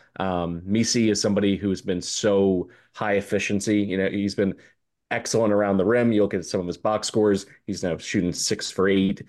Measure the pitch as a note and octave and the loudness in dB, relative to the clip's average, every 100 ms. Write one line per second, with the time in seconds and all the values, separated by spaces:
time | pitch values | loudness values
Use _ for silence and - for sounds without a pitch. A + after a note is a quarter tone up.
0 | _ - F#2+ F2+ F2 E2+ F#2 A2 A#2 A#2+ | _ -6 -4 -2 -4 -6 -2 0 2 2
1 | A2 G2+ G#2+ G2+ G2+ F#2+ G2+ F#2 F#2+ F2 | 2 2 2 2 2 0 -2 -4 -4 -6
2 | - - G#2+ G2 G2 F#2 F2 - _ - | -4 -2 2 4 4 2 -2 -12 _ -6
3 | G#2+ G2+ - G2+ - G#2 A2 G#2 G2+ F#2+ | -2 -2 0 -2 -2 -2 0 0 2 0
4 | F#2+ G2+ G2+ G2+ G2 - - _ _ _ | -2 -2 -4 0 -2 -2 -14 _ _ _
5 | _ A#2+ - A2+ A2 G#2 G2+ G2 F#2 A#2+ | _ -6 -2 0 2 2 2 2 4 4
6 | A#2+ G#2+ G2 G2 E2 G2+ F2 E2+ G#2+ G#2+ | 4 4 2 0 -4 -4 -4 -4 -2 -2
7 | - A2+ G#2+ G2 - - - F#2 F2+ D#2+ | 0 2 4 2 -2 -16 -10 -6 -4 -4
8 | - G#2+ F2 E2+ - G#2 - - F#2+ G2 | -2 -2 -2 -2 -4 -4 -6 0 2 2
9 | F#2+ G2+ | 2 -2